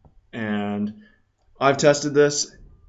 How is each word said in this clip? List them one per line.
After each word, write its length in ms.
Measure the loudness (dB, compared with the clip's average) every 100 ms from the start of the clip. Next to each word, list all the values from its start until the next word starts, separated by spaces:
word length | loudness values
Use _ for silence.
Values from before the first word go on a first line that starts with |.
| _ _ _
And 680 | -10 -6 -4 -4 -4 -6 -8 -20 _ _ _ _ -2
I've 160 | 0 2
tested 380 | 2 2 0
this, 400 | 2 2 2 -8 -12 -20 _